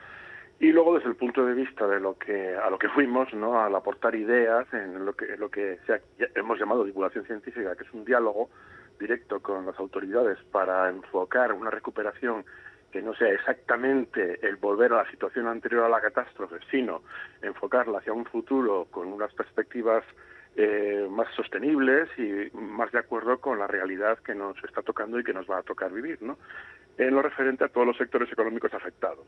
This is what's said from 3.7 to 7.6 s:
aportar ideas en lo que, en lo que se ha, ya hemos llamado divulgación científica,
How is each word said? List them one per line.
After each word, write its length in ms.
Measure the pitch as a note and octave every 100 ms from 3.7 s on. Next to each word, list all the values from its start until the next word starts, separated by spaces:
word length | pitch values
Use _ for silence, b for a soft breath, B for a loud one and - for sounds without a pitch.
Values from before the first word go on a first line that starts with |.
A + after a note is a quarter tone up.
aportar 400 | F#2+ G2+ - A#2
ideas 520 | A2 G#2+ A#2+ A2+ A#2 B2+
en 320 | A#2 G2 F#2 G2
lo 80 |
que, 180 | - G#2
en 80 | G#2
lo 100 | G#2
que 280 | G2+ G2+ F2+ -
se 80 |
ha, 60 | G#2+ - -
ya 80 | B2
hemos 240 | - A2 A2
llamado 260 | G#2 B2
divulgación 400 | G2 F#2+ F#2+ A#2
científica, 500 | G2 G#2+ A#2+ A#2+